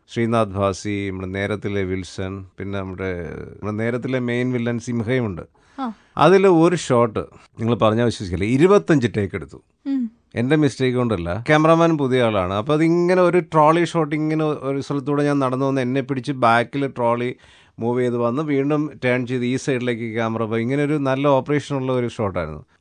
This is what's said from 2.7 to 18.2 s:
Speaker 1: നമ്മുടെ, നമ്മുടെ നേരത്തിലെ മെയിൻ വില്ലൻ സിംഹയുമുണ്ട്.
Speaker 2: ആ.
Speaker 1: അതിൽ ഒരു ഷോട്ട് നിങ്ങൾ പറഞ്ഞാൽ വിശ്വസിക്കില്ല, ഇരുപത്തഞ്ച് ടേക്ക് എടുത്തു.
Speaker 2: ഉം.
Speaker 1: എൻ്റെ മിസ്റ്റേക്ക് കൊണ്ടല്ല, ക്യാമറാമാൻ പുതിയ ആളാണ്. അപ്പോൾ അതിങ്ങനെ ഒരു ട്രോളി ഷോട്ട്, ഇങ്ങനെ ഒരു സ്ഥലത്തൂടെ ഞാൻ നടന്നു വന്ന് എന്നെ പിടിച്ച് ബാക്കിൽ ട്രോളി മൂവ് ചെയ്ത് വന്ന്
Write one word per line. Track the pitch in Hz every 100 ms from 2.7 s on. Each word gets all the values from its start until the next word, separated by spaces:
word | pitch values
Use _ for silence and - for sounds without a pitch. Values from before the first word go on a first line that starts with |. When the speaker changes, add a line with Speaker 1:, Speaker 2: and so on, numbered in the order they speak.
| 98
Speaker 1:
നമ്മുടെ, | 95 92 95 90 82 73
നമ്മുടെ | 71 - 104
നേരത്തിലെ | 107 113 120 117 131
മെയിൻ | 120 120 127
വില്ലൻ | 123 120 120
സിംഹയുമുണ്ട്. | 113 117 107 131 117 85 - _ _ -
Speaker 2:
ആ. | 262 214 _ -
Speaker 1:
അതിൽ | 147 190 196
ഒരു | 170 165 175
ഷോട്ട് | - 123 120 104 82 - _ -
നിങ്ങൾ | 113
പറഞ്ഞാൽ | 117 110 110
വിശ്വസിക്കില്ല, | 120 104 98 87
ഇരുപത്തഞ്ച് | 101 127 175 202 196 156 117 101
ടേക്ക് | 98 98
എടുത്തു. | 69 - _ _ 285
Speaker 2:
ഉം. | 277 233 - _
Speaker 1:
എൻ്റെ | - 123 156
മിസ്റ്റേക്ക് | 147 - 131 123
കൊണ്ടല്ല, | 120 101 85 92 120
ക്യാമറാമാൻ | 151 156 165 170 160
പുതിയ | 139 127
ആളാണ്. | 117 104 90
അപ്പോൾ | 98 123
അതിങ്ങനെ | 151 165 170 175 185
ഒരു | 180 175
ട്രോളി | 165 160 151 160
ഷോട്ട്, | 165 170 151
ഇങ്ങനെ | 151 156 156
ഒരു | 156 143 131 139
സ്ഥലത്തൂടെ | 131 143 131 143
ഞാൻ | 147 143
നടന്നു | 135 127 135
വന്ന് | 135
എന്നെ | 123 135
പിടിച്ച് | 127 139 120
ബാക്കിൽ | 135 120 117 117 139 139
ട്രോളി | - 120 120 123 123 _ _ _ -
മൂവ് | 113 123
ചെയ്ത് | 123
വന്ന് | 120